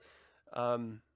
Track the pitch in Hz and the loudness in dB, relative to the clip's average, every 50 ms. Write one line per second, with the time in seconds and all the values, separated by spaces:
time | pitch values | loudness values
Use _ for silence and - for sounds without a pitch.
0 | - - - - - - _ _ _ - - - 120 120 120 120 120 113 110 110 | -20 -20 -20 -20 -20 -20 _ _ _ -8 -4 0 2 2 2 2 0 -4 -8 -10
1 | - _ _ | -14 _ _